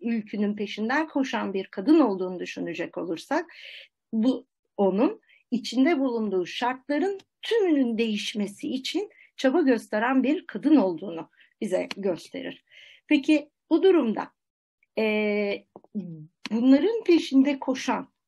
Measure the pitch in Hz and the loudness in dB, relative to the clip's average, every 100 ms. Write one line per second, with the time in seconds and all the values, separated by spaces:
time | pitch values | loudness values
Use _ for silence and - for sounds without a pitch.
0 | 233 233 214 202 208 208 208 208 220 277 | -4 -4 -4 -2 -2 -2 -6 -6 -2 -2
1 | 320 285 262 220 202 190 190 - 196 320 | -2 -2 -2 -2 -4 -6 -6 -4 4 6
2 | 247 190 185 180 180 - 175 165 170 175 | 4 2 -4 -6 -10 -8 -8 -6 -8 -8
3 | 170 160 - 302 339 - - - - _ | -8 -8 -4 -4 -4 -12 -20 -20 -20 _
4 | _ 226 240 - - _ _ - 196 196 | _ 0 2 0 -4 _ _ 0 0 2
5 | 311 440 _ _ _ 226 - 233 269 311 | 0 -2 _ _ _ -6 -4 0 2 2
6 | 269 233 214 185 175 - 240 262 - 294 | 0 -2 -2 -2 -4 -4 -4 -4 -4 -2
7 | 381 392 - _ - 466 370 285 240 220 | -2 -4 -12 _ -2 0 2 2 2 0
8 | 233 208 - 220 196 - - 262 - 320 | -2 -2 -6 -6 -6 -6 -8 -6 -4 -6
9 | 415 - _ - 269 302 269 226 - 214 | -6 -10 _ -2 2 4 4 2 0 -2
10 | 233 262 247 339 - 214 277 302 190 165 | 0 2 2 0 -4 -4 4 6 6 0
11 | 185 165 165 _ _ _ 214 180 170 - | -8 -10 -12 _ _ _ -4 -2 -4 -4
12 | 196 160 - 180 165 - _ - - - | -4 -4 -8 -12 -12 -14 _ -20 -20 -20
13 | - 302 269 302 294 _ _ 320 381 349 | 0 0 2 0 0 _ _ 2 4 4
14 | 233 185 165 _ _ _ _ _ _ - | 2 -2 -8 _ _ _ _ _ _ -4
15 | 220 214 214 208 202 202 - - - 214 | -2 0 0 0 -2 -4 -10 -20 -14 -10
16 | 175 160 156 _ - 220 254 277 359 453 | -10 -12 -18 _ -6 2 6 6 6 0
17 | 453 330 - 269 269 277 - - - 220 | 4 2 4 4 4 2 -4 -4 -4 -4
18 | - _ | -6 _